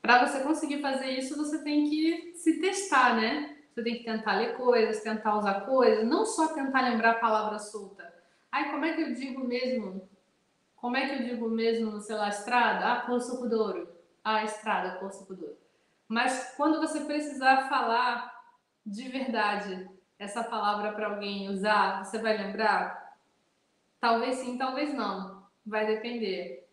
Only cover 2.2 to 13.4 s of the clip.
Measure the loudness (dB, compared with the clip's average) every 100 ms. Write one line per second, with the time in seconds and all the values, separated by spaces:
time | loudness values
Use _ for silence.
2.2 | -8 0 2 2 0 -2 2 4 4 4
3.2 | 2 -2 -6 -12 _ -4 -4 -4 -4 -4
4.2 | 0 0 0 2 4 6 4 0 -4 -2
5.2 | 0 2 0 -2 2 6 6 6 4 2
6.2 | 0 2 0 0 0 2 2 4 4 4
7.2 | 2 2 0 -6 -8 -12 -12 -16 -20 -20
8.2 | _ _ _ -4 -2 -2 -2 -2 -2 -4
9.2 | -6 -6 -4 -2 -2 -2 -4 -10 -14 _
10.2 | _ _ _ _ _ _ -4 -2 -2 -2
11.2 | -4 -4 -2 0 2 2 -2 -4 -6 -4
12.2 | -2 -4 0 4 4 2 0 0 0 -2
13.2 | -2 -6